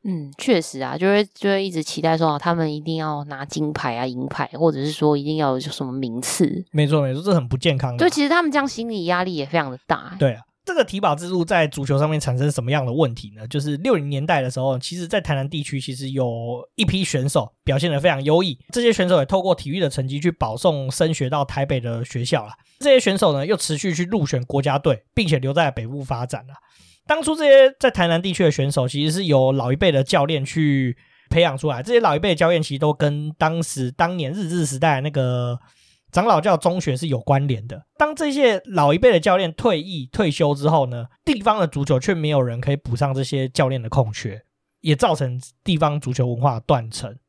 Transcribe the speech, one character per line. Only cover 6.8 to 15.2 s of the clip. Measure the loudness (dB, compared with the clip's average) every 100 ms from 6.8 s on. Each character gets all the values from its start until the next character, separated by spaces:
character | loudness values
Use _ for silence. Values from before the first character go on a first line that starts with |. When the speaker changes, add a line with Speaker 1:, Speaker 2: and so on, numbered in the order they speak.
| 2
Speaker 2:
错， | 2
没 | 0
错， | -4
这 | 0
很 | 0 0
不 | -2
健 | 0 0
康 | -2 0
的 |
啊。 | 0
Speaker 1:
就 |
其 | 2
实 | 2
他 | 2
们 | 2
这 | 0
样 | -2
心 | -4 -6
理 | -4 -2
压 | 0
力 | -2 -4
也 | -2
非 | -2
常 | -2
的 | -8 -4
大 | -4 -4
欸。 | -2
Speaker 2:
对 | 0
啊。 | 0 _ _ -4
这 | 0
个 |
体 | 0 0
保 | 0 0
制 | -2
度 | -4
在 | 0 2 0
足 | -2
球 | -2 0
上 | 0
面 | -2
产 | -2 0
生 | 0
什 | -2
么 | -2
样 | -2 -2
的 |
问 | 0 -2 -2
题 | -14 -16
呢？ | -8
就 | -6
是 | -4 -4
六 | 0 0
零 | 0
年 | -4
代 | 0 0
的 | 0
时 | -2
候， | -2 -2
其 | -6 -10
实 | -4
在 |
台 | -4